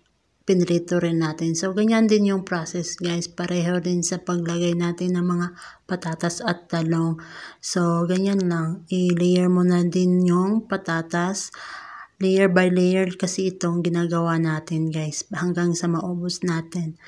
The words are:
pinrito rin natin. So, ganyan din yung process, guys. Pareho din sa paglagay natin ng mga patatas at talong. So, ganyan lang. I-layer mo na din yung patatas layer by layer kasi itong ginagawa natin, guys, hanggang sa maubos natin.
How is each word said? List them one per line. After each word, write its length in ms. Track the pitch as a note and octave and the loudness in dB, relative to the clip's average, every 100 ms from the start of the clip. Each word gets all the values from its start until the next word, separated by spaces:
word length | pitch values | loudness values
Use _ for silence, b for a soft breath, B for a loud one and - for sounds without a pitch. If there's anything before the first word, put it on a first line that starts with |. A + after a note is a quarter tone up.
| _ _ _ _ | _ _ _ _
pinrito 560 | - F#3 E3+ E3+ E3+ F3 | 0 2 2 0 0 0
rin 240 | E3+ E3 | 0 0
natin. 320 | D#3+ D3+ E3 E3 | -2 -2 -2 -2
So, 160 | F#3+ | -2
ganyan 320 | F#3+ A3 A3+ | 0 2 4
din 240 | A3 G#3+ G3+ | 4 4 4
yung 160 | F#3+ | 0
process, 560 | F#3 F3 D#3+ F3 E3 - | -2 -6 -4 -6 -6 -6
guys. 320 | F3 E3+ - | -4 -4 -4
Pareho 480 | - F3 F3+ E3 F3+ | -6 -4 -2 0 0
din 240 | F3 F3 | 0 -2
sa 160 | F3 F3+ | -2 -4
paglagay 560 | - F3 E3+ E3+ F3 E3+ | -2 -2 -2 0 0 0
natin 400 | F3 E3+ F3+ F3+ | -2 -2 -2 0
ng 80 | |
mga 320 | F3 F3 F3+ F3+ B B - | 0 0 -4 -8 B B -8
patatas 560 | F3+ E3 E3 F3 E3+ | -6 -6 -4 -4 -2
at 240 | E3 F3 - | -4 -4 -4
talong. 480 | E3+ D#3+ E3 E3 D#3+ B B B B | -2 0 0 0 -2 B B B B
So, 400 | - F#3 E3+ E3+ | -6 0 2 2
ganyan 400 | F3 F#3 G3 G3 | 2 0 2 0
lang. 400 | F3+ E3+ D#3+ F3+ - | 0 0 -2 -6 -4
I-layer 560 | F#3 F3+ E3+ F3+ F3+ F3+ | 0 2 2 4 4 4
mo 160 | F3+ | 4
na 240 | F3+ F3 F3 | 4 4 2
din 320 | F3+ F3+ F3+ F3+ | 2 4 4 4
yung 400 | F3+ F#3+ A3 G#3+ | 4 2 0 -2
patatas 800 | F#3+ F#3+ E3 E3 F3 F3+ G3 - B B B B B B - | -4 -2 -4 -2 -2 -2 -4 -10 B B B B B B -2
layer 320 | F#3+ F#3+ F#3+ | 2 4 4
by 240 | F3+ F#3 | 6 4
layer 400 | F3+ F3+ F#3 F#3 | 4 4 4 0
kasi 400 | F#3 F3+ - F#3+ | -2 -4 -2 -4
itong 320 | F#3 F3 F3 | -2 -2 0
ginagawa 560 | E3+ E3+ E3+ E3+ E3+ E3 | 0 0 0 0 0 2
natin, 480 | D#3+ D#3 D#3+ D#3+ D#3+ | 0 -2 -4 -2 -2
guys, 400 | D#3 D#3 - - F#3 | -2 -6 -8 -8 -4
hanggang 400 | F3+ F3 F3 E3 | -2 0 0 0
sa 80 | |
maubos 560 | E3+ E3 F3+ F3 F3 - | -2 -2 -4 -4 -6 -4
natin. 560 | F3 E3 E3 F3+ D#3+ D#3+ | -2 -2 -4 -6 -6 -8